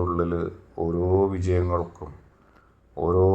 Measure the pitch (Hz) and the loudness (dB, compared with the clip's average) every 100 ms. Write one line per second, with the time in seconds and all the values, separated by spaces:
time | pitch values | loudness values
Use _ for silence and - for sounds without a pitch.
0 | 87 85 85 85 87 - - - 82 85 | 0 0 -2 -2 -4 -8 -14 -6 -4 -2
1 | 90 92 98 95 90 90 90 87 85 - | 0 2 2 0 0 0 0 -2 -4 -10
2 | 78 - - _ _ _ _ _ _ 76 | -16 -16 -20 _ _ _ _ _ _ -4
3 | 82 90 95 | 0 4 4